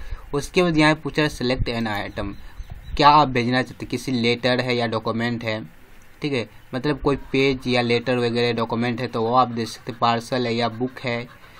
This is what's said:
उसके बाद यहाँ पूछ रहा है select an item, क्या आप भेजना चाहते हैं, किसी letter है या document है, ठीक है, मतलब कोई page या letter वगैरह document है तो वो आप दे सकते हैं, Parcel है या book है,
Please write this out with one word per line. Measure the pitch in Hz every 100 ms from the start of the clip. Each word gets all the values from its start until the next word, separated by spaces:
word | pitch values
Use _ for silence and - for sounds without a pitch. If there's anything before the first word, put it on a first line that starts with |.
| - - -
उसके | 143 - 185
बाद | 175 156
यहाँ | 151 156
पूछ | 143 156
रहा | 151
है |
select | - 123 127 123
an | 117 113
item, | 104 98 107 104 113 - - - - - -
क्या | 147
आप | 151 139
भेजना | 127 120 127
चाहते | 120 - 113
हैं, |
किसी | 123 -
letter | 127 117 117 127 123
है | 127 120
या | 117
document | 110 117 113 120 117
है, | 113 110 - - - - - -
ठीक | 151
है, | 131 104 - -
मतलब | 127 147 135
कोई | 147 135 -
page | 139 139 131 127
या | 123
letter | 120 120 127 123
वगैरह | 120 117 120 117
document | 113 113 123 117
है | 123
तो | 120
वो | 113 127
आप | 123
दे | 117 113
सकते | - -
हैं, | 117
Parcel | 117 117 117 127 120
है | 117
या | 117
book | 110 127 -
है, | 127 117 120 - - -